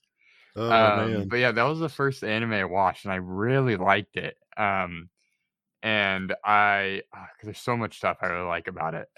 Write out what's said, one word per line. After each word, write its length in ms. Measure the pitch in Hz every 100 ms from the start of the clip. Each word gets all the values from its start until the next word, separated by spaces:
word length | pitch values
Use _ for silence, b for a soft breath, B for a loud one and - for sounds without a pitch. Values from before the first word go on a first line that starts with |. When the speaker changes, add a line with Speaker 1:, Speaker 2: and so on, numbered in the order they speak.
| _ _ b b b 104
Speaker 1:
Oh, 140 | 113
Speaker 2:
Um, 420 | 113 110 104 110
Speaker 1:
man. 140 | 110 98
Speaker 2:
but 100 | 120
yeah, 140 | 123
that 120 | 110
was 160 | 127 160
the 100 | 160
first 340 | - 139 135
anime 300 | 107 107 117
I 120 | 107 92
watched, 400 | 90 95 - 101
and 80 |
I 40 | 92
really 580 | 90 92 113 139 127 101
liked 420 | 95 101 101 -
it. 200 | 80 - _ -
Um, 520 | 104 98 90 85 87 _ _ _ _ _ _ _
and 500 | 110 107 101 95 95 98 101
I, 580 | 104 104 101 98 98 -
ah, 140 | - 92 -
'cause 80 |
there's 160 | 107 101
so 160 | - 120
much 200 | 107 -
stuff 200 | 98 85
I 60 | 92
really 200 | 87 90
like 200 | 85 90
about 280 | 90 80 82
it. 120 | 104